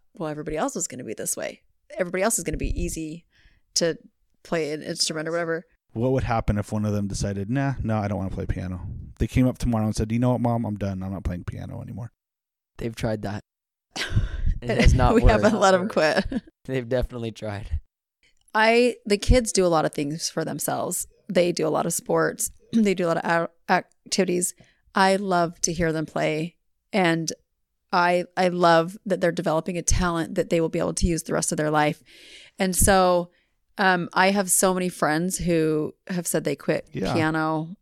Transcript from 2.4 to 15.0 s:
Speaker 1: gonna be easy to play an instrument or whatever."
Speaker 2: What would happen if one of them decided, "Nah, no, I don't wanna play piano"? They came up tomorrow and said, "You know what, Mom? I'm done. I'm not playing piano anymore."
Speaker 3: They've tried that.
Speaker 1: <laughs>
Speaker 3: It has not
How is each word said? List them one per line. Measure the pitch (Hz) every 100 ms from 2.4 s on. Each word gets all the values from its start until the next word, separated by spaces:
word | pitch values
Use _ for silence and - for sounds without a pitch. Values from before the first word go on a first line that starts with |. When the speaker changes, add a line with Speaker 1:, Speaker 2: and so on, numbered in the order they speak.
Speaker 1:
gonna | 160 -
be | 165 -
easy | 170 165 156 170 - _ _ _ _ -
to | 170 156 - _ _ _
play | - 170 147
an | 151
instrument | - 165 - 156 160
or |
whatever." | 170 165 165 - _ _
Speaker 2:
What | 110 127
would | 131
happen | - 113 - 104
if | -
one | 107 104
of |
them | 104 101
decided, | 110 101 98 98
"Nah, | 135 139 127
no, | 110 110
I | 101
don't | 95
wanna | 92
play | 95 92
piano"? | 98 92 90 - - - -
They | 117
came | 135 127
up | 120
tomorrow | 123 110 107
and | 107
said, | 110
"You | 117
know | 123
what, | 127
Mom? | 120 117 107
I'm | 104
done. | 98 92
I'm | 95
not | 95
playing | - 90 -
piano | 95 90 -
anymore." | - 101 117 - _ _ _ _ _ -
Speaker 3:
They've | 117 -
tried | 117 110
that. | 120 117 - _ _ _ _ -
Speaker 1:
<laughs> | - - - - - -
Speaker 3:
It | 170 214
has | -
not | 127